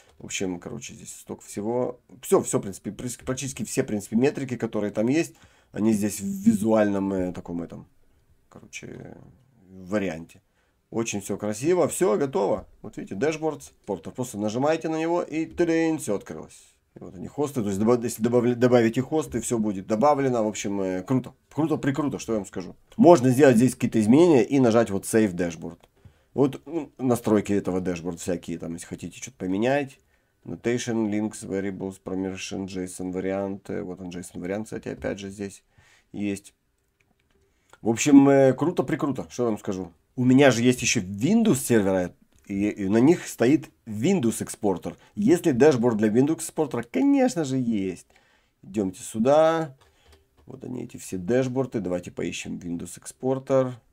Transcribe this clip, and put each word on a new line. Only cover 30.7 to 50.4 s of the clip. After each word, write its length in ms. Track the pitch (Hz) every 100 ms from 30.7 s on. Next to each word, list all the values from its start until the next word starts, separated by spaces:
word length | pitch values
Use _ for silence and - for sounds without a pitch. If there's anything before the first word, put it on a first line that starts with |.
| 123 120 113 107
links, 380 | 104 107 - 104
variables, 540 | 95 98 95 98 92
permission, 600 | - 95 95 92 - 98 95
json 480 | 95 92 - 92
варианты. 720 | 92 95 98 98 98 - 95
Вот 180 | 90 90
он, 80 | 90
json 320 | 90 90 90
вариант, 240 | 87 101 110
кстати, 240 | 113 -
опять 300 | 104 104 98
же 100 | 98
здесь 340 | 196 101 - _ _ _ _ _
есть. 420 | - 101 98 - _ _ _ _ _ _ _ _ _ _ _ _ -
В 60 | 104
общем, 400 | 113 151 139 139
э, 240 | 139 135
круто-прикруто, 760 | 131 151 175 131 156 147 - 87
что 140 | -
я 60 | 120
вам 80 | 104
скажу. 340 | - 95 85 _ _ -
У 80 | 123
меня 260 | 131 139
же 100 | 117
есть 200 | 123 123
ещё 180 | 113 117
Windows 560 | 92 101 143 226 220 135
сервера, 580 | - 113 95 95 87 - _ _ -
и, 240 | 98 104
и 200 | 98 95
на 80 | 110
них 280 | 139 175 -
стоит 420 | - 117 156 - _ -
Windows 560 | 107 151 196 113 107
экспортер. 560 | 95 - 104 87 - - _ -
Есть 300 | 208 170 170
ли 80 |
дэшборд 420 | 120 151 127 120 107
для 140 | 110
Windows 280 | 113 147 160
экспортера? 460 | - - 147 120
Конечно 600 | - 254 277 277 254 170 139
же 120 | 131
есть. 500 | 117 104 95 87 - _ _ _ _ _
Идёмте 400 | - 190 95 -
сюда. 760 | - 110 120 151 160 165 151 - _ _ _ _ _ _